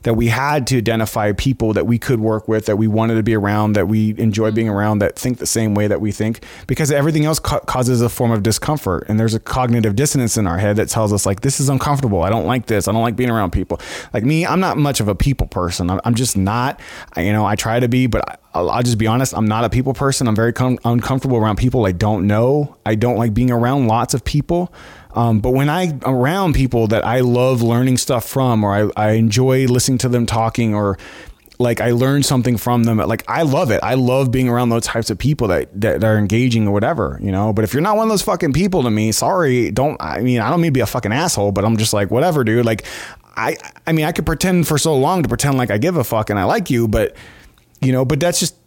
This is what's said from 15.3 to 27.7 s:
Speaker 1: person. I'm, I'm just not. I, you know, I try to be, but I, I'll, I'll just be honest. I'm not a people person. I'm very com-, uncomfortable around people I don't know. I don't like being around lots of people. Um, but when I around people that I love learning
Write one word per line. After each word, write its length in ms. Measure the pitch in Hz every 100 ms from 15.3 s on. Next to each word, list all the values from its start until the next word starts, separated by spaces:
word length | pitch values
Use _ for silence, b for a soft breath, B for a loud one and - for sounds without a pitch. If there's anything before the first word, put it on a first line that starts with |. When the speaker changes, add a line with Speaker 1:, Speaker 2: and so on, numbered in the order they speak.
| 131 -
Speaker 1:
person. 420 | - 87 - 87
I'm, 100 | 95
I'm 100 | -
just 220 | 113 127 98
not. 420 | 95 117 127 147 B B B
I, 80 | -
you 100 | 90
know, 140 | 107 104
I 100 | 104
try 240 | 113 120
to 80 | 123
be, 180 | 127 127
but 220 | 101 -
I, 80 | - _
I'll, 160 | - 87
I'll 120 | -
just 160 | 123 110
be 80 | 110
honest. 260 | 120 131
I'm 120 | - 107
not 160 | 107
a 60 | 117
people 240 | 117 135
person. 340 | 127 139 135 123
I'm 80 | 110
very 160 | 113
com-, 260 | 120 131 123
uncomfortable 520 | 117 120 - 135 135 120
around 180 | 107 104
people 300 | 127 127 101
I 60 |
don't 340 | 90 107 107 98
know. 500 | 104 120 147 147 -
I 100 | - 113
don't 200 | 120 110
like 160 | 117
being 180 | 104 127
around 360 | 120 120 139 120
lots 260 | 113 120
of 100 | 127
people. 480 | - 147 139 175 180 B B B B
Um, 260 | 110 117 110
but 100 | 123
when 180 | 131 143
I 300 | 160 180 139
around 500 | - 131 127 190 185
people 320 | 135 131 120 113
that 160 | 110
I 160 | - 127
love 420 | 127 120 127 127
learning 340 | 117